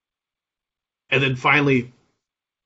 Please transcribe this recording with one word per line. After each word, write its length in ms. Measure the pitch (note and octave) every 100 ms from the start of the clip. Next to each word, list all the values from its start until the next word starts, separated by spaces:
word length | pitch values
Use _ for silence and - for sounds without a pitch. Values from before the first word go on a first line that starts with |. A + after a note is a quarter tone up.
| _ _ _ _ _ _ _ _ _ _ _
And 120 | C3+
then 140 | C3+ B2+
finally, 560 | D3 D3 C#3+ C3 A#2 - _ _ _ _ _ _